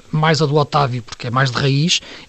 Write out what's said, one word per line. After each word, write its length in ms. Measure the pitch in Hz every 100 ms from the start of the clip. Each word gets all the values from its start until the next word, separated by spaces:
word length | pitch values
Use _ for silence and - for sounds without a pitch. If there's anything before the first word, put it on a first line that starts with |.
| -
mais 320 | 156 156 156
a 20 | 151
do 100 | 151
Otávio, 440 | 143 151 139 123
porque 240 | - - 127
é 60 |
mais 180 | 123 135
de 80 | 120
raiz, 440 | 139 139 165 - - -